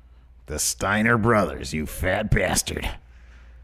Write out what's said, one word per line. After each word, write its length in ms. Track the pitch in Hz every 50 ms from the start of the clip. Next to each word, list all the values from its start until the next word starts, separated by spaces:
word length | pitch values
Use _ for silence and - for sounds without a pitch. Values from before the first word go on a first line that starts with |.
| - - - - - - - - -
The 140 | - 78 76
Steiner 580 | - - - - 95 95 101 107 107 117 120
Brothers, 560 | 113 101 117 117 104 92 78 67 - - - 80
you 140 | 78 76
fat 420 | - - - 92 92 95 107 - 190
bastard. 580 | - 104 92 90 - - - - - - - - - - - - - - - - - - - - - -